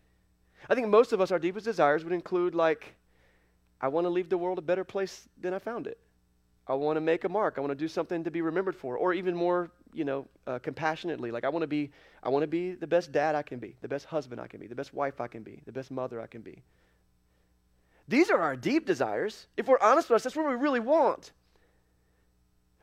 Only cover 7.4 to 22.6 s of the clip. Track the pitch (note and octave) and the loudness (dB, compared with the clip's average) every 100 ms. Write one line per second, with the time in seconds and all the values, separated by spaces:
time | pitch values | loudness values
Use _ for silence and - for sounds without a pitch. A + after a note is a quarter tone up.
7.4 | F#3 C#3 C#3+ C#3 D#3+ F3+ D#3+ E3+ E3 E3 | 0 -2 -4 -4 -4 -4 -4 -4 -4 -2
8.4 | E3 E3 F#3+ - B2+ B2 F3+ F3+ F#3 E3+ | -2 0 -2 -4 -6 0 0 0 -2 0
9.4 | F3 F3+ E3+ _ - - C#3+ C#3 C3+ _ | 2 0 -2 _ -14 -6 -4 -4 -6 _
10.4 | - B2 - C3+ D#3 D#3+ F3 C3 A#2+ A#2 | -8 -6 -6 -2 -2 -2 -4 -4 -4 -2
11.4 | B2+ E3 D#3 D3+ C#3+ - - - - C#3 | -2 -2 -2 -2 -4 -8 -20 -8 0 0
12.4 | D3+ E3 F3+ F3+ D#3+ E3+ E3+ C#3+ D#3 D3+ | 2 -2 -4 -6 0 2 2 2 2 0
13.4 | D3 B2 A2 - - C#3 - D#3+ C3 A#2+ | -4 -10 -12 -12 -8 -8 -4 -6 -4 -12
14.4 | B2 G#2 G2+ B2 C#3 - C#3 - A#2+ A#2+ | -14 -14 -14 -10 -10 -4 -4 -4 -10 -10
15.4 | G#2+ - - A#2+ B2+ C3 B2+ A#2 A2+ A#2 | -16 -18 -14 -12 -8 -6 -6 -8 -12 -14
16.4 | G2 - _ _ _ _ _ _ _ _ | -18 -20 _ _ _ _ _ _ _ _
17.4 | _ _ _ _ _ _ - A#3 F#4+ B4 | _ _ _ _ _ _ 0 2 4 4
18.4 | D#3+ C3 D3 D4+ D#4+ C3+ A#2+ G#2 G3 - | 2 0 0 0 2 0 0 0 -4 -6
19.4 | - - A#3 B3+ G#3+ C#4+ - A3+ B3+ C#4+ | -14 -4 4 6 8 6 6 2 2 -2
20.4 | D#4 A#3+ D4 B3 A3+ D#4 A#3+ C#3+ - _ | -2 0 0 0 4 4 4 2 -8 _
21.4 | _ _ _ _ _ _ _ _ _ _ | _ _ _ _ _ _ _ _ _ _
22.4 | _ _ | _ _